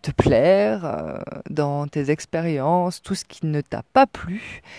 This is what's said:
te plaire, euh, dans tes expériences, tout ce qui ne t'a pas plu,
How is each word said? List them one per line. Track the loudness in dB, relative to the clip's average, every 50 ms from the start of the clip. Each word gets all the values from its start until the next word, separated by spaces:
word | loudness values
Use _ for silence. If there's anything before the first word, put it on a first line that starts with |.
te | -4 -4
plaire, | -4 0 2 2 4 4 4 4 4 4 2 0 -2 -2 -4
euh, | -6 -6 -6 -8 -8 -10 -10 -10 -12 -12 -14 -12 -6
dans | -4 -2 -2 0 -2 -4 -6
tes | -4 -4 -2 0 0
expériences, | 0 -2 -2 -4 -4 -2 0 0 0 0 2 2 2 2 2 0 -4 -6
tout | -6 -6 -6
ce | -6 -6
qui | -10 -8 -4 -2
ne | 0 0 0
t'a | -2 -2 -6 -8 -8 4 6
pas | 6 6
plu, | 6 4 -4 -8 -8 -8 -8 -8 -12 -14 -16 -16 -18 -20